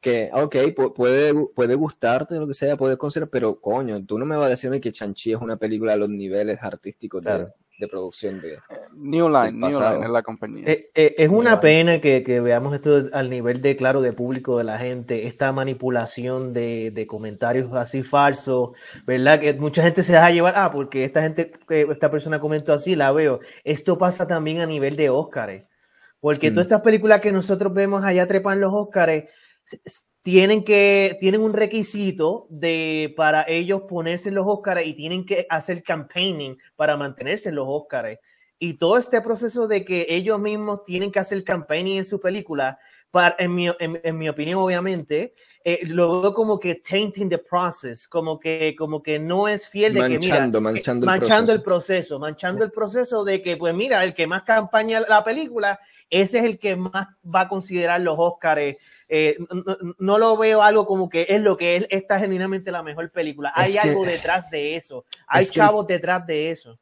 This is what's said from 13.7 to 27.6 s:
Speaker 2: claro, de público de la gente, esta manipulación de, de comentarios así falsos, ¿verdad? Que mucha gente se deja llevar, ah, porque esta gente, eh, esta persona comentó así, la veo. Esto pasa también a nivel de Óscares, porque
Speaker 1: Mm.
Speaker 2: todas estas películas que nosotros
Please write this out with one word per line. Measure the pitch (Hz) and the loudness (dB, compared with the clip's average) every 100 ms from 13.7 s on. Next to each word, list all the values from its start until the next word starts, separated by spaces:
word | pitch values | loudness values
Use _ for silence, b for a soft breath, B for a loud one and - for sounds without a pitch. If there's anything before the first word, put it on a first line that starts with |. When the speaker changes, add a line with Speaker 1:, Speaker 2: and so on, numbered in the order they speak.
| 139 | 2
Speaker 2:
claro, | 127 135 | 2 2
de | 127 | 0
público | 113 123 131 131 120 | -2 -4 -4 -2 -2
de | |
la | 113 107 | -2 -4
gente, | 127 127 123 117 113 | -6 -8 -6 -6 -6
esta | - 139 | -2 -2
manipulación | 135 135 127 127 123 113 - 123 131 127 | 0 -4 -4 -2 -2 -4 -8 -6 -6 -6
de, | 120 117 117 110 | -4 -4 -4 -6
de | 107 107 | -6 -8
comentarios | 110 110 101 117 127 123 | -8 -10 -4 0 0 -2
así | 127 120 135 | -4 -4 -6
falsos, | 131 143 143 139 - 127 120 B B B | 0 4 4 2 -2 -2 -2 B B B
¿verdad? | - 127 131 151 | -4 0 4 4
Que | 147 | 4
mucha | 139 151 151 | 0 -2 2
gente | 170 165 | 2 2
se | 175 | 6
deja | 170 170 | 8 8
llevar, | 170 175 190 | 6 4 2
ah, | 185 | 0
porque | 143 139 135 | -2 -4 -2
esta | 131 156 | 0 0
gente, | 156 156 165 - _ | 0 -2 -6 -8 _
eh, | 160 147 | 2 2
esta | 147 151 | 2 0
persona | 151 156 151 | 0 -4 -4
comentó | 151 151 151 | -2 -2 2
así, | 147 170 175 | 0 2 2
la | 135 | 4
veo. | 147 151 127 B B | 4 2 0 B B
Esto | - 151 - 175 | -6 -2 0 2
pasa | 180 180 170 | 2 0 -2
también | 170 156 160 | -2 -2 -4
a | 165 | -4
nivel | 151 139 147 | -2 -2 0
de | 147 | 2
Óscares, | 131 156 139 107 95 _ b b b b b | 2 -2 -8 -10 -12 _ b b b b b
porque | 147 147 151 | -2 2 2
Speaker 1:
Mm. | |
Speaker 2:
todas | 208 180 | 2 2
estas | 214 | 4
películas | 226 220 214 208 | 4 4 4 4
que | 208 | 4
nosotros | 196 185 190 | -2 -2 -2